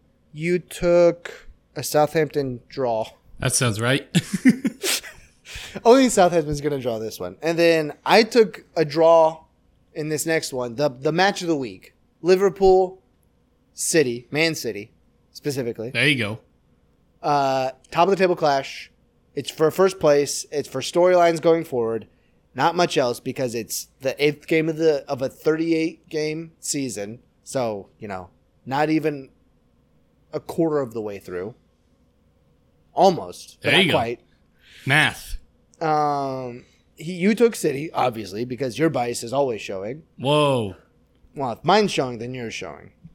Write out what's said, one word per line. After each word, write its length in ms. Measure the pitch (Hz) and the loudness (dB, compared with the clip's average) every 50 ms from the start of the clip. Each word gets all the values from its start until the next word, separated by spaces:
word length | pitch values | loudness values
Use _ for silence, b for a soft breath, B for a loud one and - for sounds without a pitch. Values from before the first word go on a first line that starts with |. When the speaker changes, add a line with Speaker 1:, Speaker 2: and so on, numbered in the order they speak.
| _ _ _ _ _ _ | _ _ _ _ _ _
Speaker 1:
You 260 | - 151 156 175 180 175 | -12 -6 -2 -2 -2 -2
took 880 | - - - - 180 175 175 175 170 170 170 170 - - - - - - - _ _ _ - | -4 -8 -8 -2 2 4 6 6 6 6 4 0 -6 -18 -18 -18 -20 -20 -20 _ _ _ -12
a 60 | 147 | -10
Southampton 800 | 127 - - 151 151 147 - 165 156 135 - 147 139 131 123 120 - _ | -6 -2 0 2 2 2 0 0 -2 -2 -2 -4 -4 -4 -6 -10 -14 _
draw. 380 | - 139 131 117 113 110 110 - - _ _ _ - - | -8 -4 -4 -2 -2 -4 -6 -8 -12 _ _ _ -10 -6
Speaker 2:
That 160 | - 127 - | -4 -2 0
sounds 260 | - 131 120 104 104 | 0 0 0 0 0
right. 280 | 117 123 139 143 - - - | 0 0 0 -2 -2 -2 -2
<laughs> 880 | 170 - - 196 - - 262 - - - 247 - - - - - - - - - - - _ _ _ B B B B B B B B - | -2 -2 -2 -2 2 4 4 4 4 0 -8 -6 -6 -4 -4 -4 -4 -6 -12 -20 -20 -20 _ _ _ B B B B B B B B 6
Speaker 1:
Only 240 | 226 247 269 262 233 | 6 8 8 6 4
Southampton's 520 | - 202 180 175 170 170 151 151 147 143 | 6 4 4 4 4 2 0 -2 -2 -4
gonna 180 | 139 147 143 135 | -4 -4 -4 -4
draw 180 | 117 123 113 110 | -4 -4 -4 -4
this 220 | 113 107 - - | -6 -8 -8 -8
one. 160 | 90 90 95 - | -10 -10 -8 -6
And 160 | - 165 170 160 | -4 -2 2 4
then 340 | 170 165 165 160 156 147 - _ - | 4 4 4 2 0 -4 -8 _ 0
I 180 | 139 170 214 | 4 4 4
took 420 | 233 226 - 240 220 170 - - - _ - | 4 4 4 4 4 4 0 -12 -18 _ -2
a 80 | 170 160 | -2 -2
draw 580 | 147 139 165 160 165 165 165 160 160 160 - - _ _ _ _ _ _ _ _ _ - | 0 2 4 6 6 8 6 6 4 0 -4 -16 _ _ _ _ _ _ _ _ _ -10
in 140 | 165 151 156 | -8 -6 -6
this 160 | 156 143 - | -6 -4 -2
next 280 | 165 160 156 156 - 139 | -2 -2 -2 -2 -4 -6
one. 220 | 127 123 120 113 | -6 -6 -6 -4
The, 120 | 120 147 143 | -2 -2 -2
the 240 | 123 131 135 156 | -2 -4 -4 -2
match 300 | 156 170 185 202 196 - | 0 2 2 0 0 -2
of 60 | 180 170 | -2 -2
the 80 | 160 | -2
week. 380 | 139 131 107 92 - - - _ _ _ _ _ _ | -2 -4 -8 -10 -14 -20 -20 _ _ _ _ _ _
Liverpool, 800 | - 175 190 185 202 190 - - 196 190 185 185 185 185 185 - _ _ _ _ _ _ _ _ _ _ _ _ _ _ | 2 4 4 6 4 2 2 4 6 6 6 6 4 0 -4 -12 _ _ _ _ _ _ _ _ _ _ _ _ _ _
City, 560 | _ - - - - 165 139 123 120 123 - _ | _ -8 -4 0 2 2 2 2 -2 -6 -8 _
Man 240 | - 147 165 165 156 | -2 0 0 0 -2
City, 380 | - - 120 98 101 104 - _ _ _ _ _ _ _ _ | -4 -6 -8 -8 -8 -10 -14 _ _ _ _ _ _ _ _
specifically. 580 | - - - 147 127 139 120 117 107 - 110 120 | -16 -10 -8 -6 -4 -4 -4 -6 -6 -8 -8 -6
Speaker 2:
There 160 | - 117 127 | -2 0 0
you 120 | 151 143 123 | 2 2 0
go. 200 | 107 101 113 - _ _ _ _ _ _ _ _ _ _ _ _ _ _ _ _ | -2 -4 -6 -10 _ _ _ _ _ _ _ _ _ _ _ _ _ _ _ _
Speaker 1:
Uh, 480 | - 151 147 143 139 135 131 131 131 131 - _ _ _ | -2 0 0 0 0 0 0 -2 -2 -4 -8 _ _ _
top 180 | - 165 175 190 | 0 2 2 2
of 20 | |
the 60 | 196 | 2
table 200 | 180 190 180 175 | 2 2 0 0
clash. 560 | - 160 147 139 135 135 - - - - - _ _ _ _ _ _ _ _ - | 2 0 0 0 0 -2 -6 -12 -16 -18 -20 _ _ _ _ _ _ _ _ -10
It's 160 | 147 - - | -10 -10 -8
for 200 | - - 160 151 | -2 0 0 2
first 280 | 147 - 190 190 190 - | 4 4 2 2 2 2
place. 460 | - 151 143 143 143 131 - - - - | 2 4 4 4 2 0 -4 -8 -10 -8
It's 160 | 156 143 131 - | -6 -6 -6 -6
for 140 | - 135 | -6 -8
storylines 580 | 123 - - 170 175 185 180 175 170 170 165 160 | -6 -2 2 4 4 6 6 6 6 4 2 2
going 240 | 151 170 165 165 156 | 2 2 2 2 0
forward. 420 | - 139 120 113 113 113 110 101 - _ _ _ _ _ _ _ _ - | -4 -4 -2 -2 -2 -4 -6 -8 -12 _ _ _ _ _ _ _ _ -2
Not 220 | 123 143 170 165 | 0 0 2 2
much 220 | 170 175 160 - 160 | 2 0 2 2 2
else 220 | 131 120 120 - | 0 0 -2 -4
because 340 | - 131 120 143 135 120 110 | -8 -8 -6 -4 -4 -4 -4
it's 340 | 117 107 80 - - - - _ _ | -6 -8 -8 -8 -10 -10 -12 _ _
the 220 | 131 135 - - | -6 -6 -2 0
eighth 240 | 143 151 147 - - | 0 0 0 -2 -4
game 220 | - 165 160 156 165 | 0 0 0 0 0
of 80 | 156 | -2
the, 260 | 156 165 160 147 135 - - | 0 2 2 2 0 -2 -6
of 140 | 139 120 | -6 -4
a 80 | 135 127 | -6 -6
thirty-eight 800 | - - - 160 160 160 165 165 165 160 160 175 160 - _ - | -8 -4 0 0 0 0 0 0 0 0 0 -2 -6 -10 _ -8
game 420 | 160 151 151 156 156 160 165 160 - _ | -6 -4 -4 -4 -6 -8 -10 -14 -16 _
season. 600 | - - - 143 135 127 95 101 101 101 117 123 _ _ _ _ | -8 -8 -6 -6 -6 -6 -6 -8 -10 -10 -12 -16 _ _ _ _
So, 460 | _ - - 135 120 113 107 98 95 _ _ - | _ -8 -6 -4 -4 -4 -6 -8 -10 _ _ -16
you 80 | 113 104 | -12 -10
know, 200 | 95 92 90 - _ _ _ _ _ _ - | -10 -10 -12 -16 _ _ _ _ _ _ -8
not 240 | 120 135 143 156 151 | -4 -2 0 0 2
even 400 | 156 156 147 156 147 139 135 - _ _ _ _ _ _ _ _ _ _ _ _ _ _ _ _ _ _ _ _ | 0 0 0 -2 -4 -6 -10 -18 _ _ _ _ _ _ _ _ _ _ _ _ _ _ _ _ _ _ _ _
a 80 | - 151 | -12 -12
quarter 400 | - - - - 165 160 151 143 | -10 -6 -2 -2 0 0 0 -2
of 120 | 135 113 | -2 -4
the 80 | 113 117 | -6 -8
way 180 | 104 107 101 95 | -8 -8 -10 -12
through. 360 | - 95 90 87 92 110 123 _ _ _ _ _ _ _ _ _ _ _ _ _ _ _ _ _ _ _ _ _ _ _ _ _ _ _ | -12 -10 -8 -8 -8 -8 -12 _ _ _ _ _ _ _ _ _ _ _ _ _ _ _ _ _ _ _ _ _ _ _ _ _ _ _
Almost, 680 | - 143 175 202 160 117 95 90 87 - - - - _ | 2 4 6 6 6 2 -2 -10 -14 -16 -20 -20 -14 _
but 80 | - 107 | 0 2
Speaker 2:
There 20 | 135 180 | 4 4
Speaker 1:
not 60 | 196 | 4
Speaker 2:
you 60 | - | 4
go. 40 | 165 | 2
Speaker 1:
quite. 240 | 139 117 117 120 - _ _ _ _ _ _ b b b b b b b | 0 0 -2 -6 -8 _ _ _ _ _ _ b b b b b b b
Speaker 2:
Math. 540 | - - - 147 113 - - - - - - - _ _ _ _ _ _ - | 2 2 4 2 2 0 -6 -10 -12 -12 -12 -12 _ _ _ _ _ _ -4
Speaker 1:
Um, 840 | 165 156 156 151 147 147 143 143 139 135 131 131 131 123 120 127 - _ _ _ _ _ _ | -2 0 0 0 0 0 -2 -2 -4 -6 -6 -8 -10 -12 -12 -16 -18 _ _ _ _ _ _
he, 160 | - 151 160 156 | -14 -12 -10 -4
you 200 | 165 180 208 226 | 0 0 0 2
took 200 | - 233 233 - | 4 2 2 2
City, 360 | - - 156 131 139 151 170 | 0 -4 -4 -4 -4 -8 -6
obviously, 520 | - - 127 127 107 113 104 87 95 107 127 | -4 -2 -2 -2 -2 -6 -10 -8 -8 -8 -6
because 340 | 127 127 110 139 127 101 117 | -6 -6 -6 -6 -6 -2 -2
your 120 | 160 165 | -2 0
bias 320 | 131 123 123 120 120 - | 0 -2 -4 -4 -4 -6
is 100 | 120 117 | -6 -4
always 300 | 127 139 143 127 113 101 | -2 -2 0 -2 -2 -6
showing. 400 | - - 98 95 98 107 139 160 - _ _ - | -8 -10 -10 -8 -8 -10 -10 -12 -16 _ _ -6
Speaker 2:
Whoa. 580 | 120 139 147 151 147 143 135 123 107 95 92 - _ _ _ _ _ _ _ _ _ _ - | -2 0 2 2 2 2 0 0 -2 -6 -8 -12 _ _ _ _ _ _ _ _ _ _ -10
Speaker 1:
Well, 180 | 151 135 120 | -8 -6 -6
if 120 | 110 - - | -6 -2 0
mine's 280 | 151 190 220 208 185 | 2 4 4 4 2
showing, 260 | - 160 139 127 120 107 | 0 -2 -4 -4 -6 -8
then 160 | 117 123 127 | -10 -10 -10
yours 180 | 127 117 110 | -10 -10 -10
showing. 400 | - - 92 82 71 80 - - _ _ - - | -10 -10 -12 -14 -14 -16 -20 -20 _ _ -20 -20